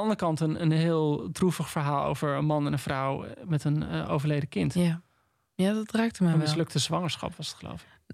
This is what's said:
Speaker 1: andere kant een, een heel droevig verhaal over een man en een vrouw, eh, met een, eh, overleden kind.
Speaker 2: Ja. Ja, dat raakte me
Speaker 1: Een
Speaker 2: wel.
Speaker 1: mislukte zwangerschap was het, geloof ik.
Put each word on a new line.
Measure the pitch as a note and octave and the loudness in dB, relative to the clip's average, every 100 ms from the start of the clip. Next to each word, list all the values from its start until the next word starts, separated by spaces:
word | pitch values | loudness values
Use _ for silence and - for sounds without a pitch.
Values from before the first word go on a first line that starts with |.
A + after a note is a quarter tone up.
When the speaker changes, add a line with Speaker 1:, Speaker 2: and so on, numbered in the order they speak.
Speaker 1:
andere | G#3+ G3+ | 0 2
kant | F3 D#3 | 0 2
een, | D#3+ D#3 | 0 2
een | E3 | 2
heel | D#3+ E3 D#3+ D3+ D3 F3+ | 4 4 2 2 0 -4
droevig | - F#3 D#3+ D3+ | 0 0 0 -4
verhaal | E3+ C#3+ C#3+ C#3+ | -2 0 0 0
over | C#3+ D3+ | 0 0
een | C#3 D3+ | 0 2
man | D3+ C#3+ | 2 2
en | |
een | C#3+ | -2
vrouw, | - C3+ C3+ D3 - | -2 -2 -2 -4 -8
eh, | - F#3+ | -10 -2
met | D3+ | 0
een, | D3+ D3+ D3+ | 2 0 0
eh, | D#3+ E3 | -4 -2
overleden | D#3+ D3+ D3 C#3+ | 0 0 0 -2
kind. | G3+ D#3 | -2 0
Speaker 2:
Ja. | F3 F3 E3 _ _ _ _ _ - | 2 0 0 _ _ _ _ _ -2
Ja, | F#3+ | 0
dat | G#3+ G#3+ | 0 -2
raakte | A3 A3+ - | 0 0 2
me | F3 | 4
Speaker 1:
Een | D#3+ | 4
Speaker 2:
wel. | D#3 | 2
Speaker 1:
mislukte | D#3 D#3+ D3 | 0 0 0
zwangerschap | - E3 F3 - - E3+ | 0 0 -2 -4 -6 -8
was | D3+ | -12
het, | - | -10
geloof | - E3+ | -12 -12
ik. | - - - | -14 -20 -20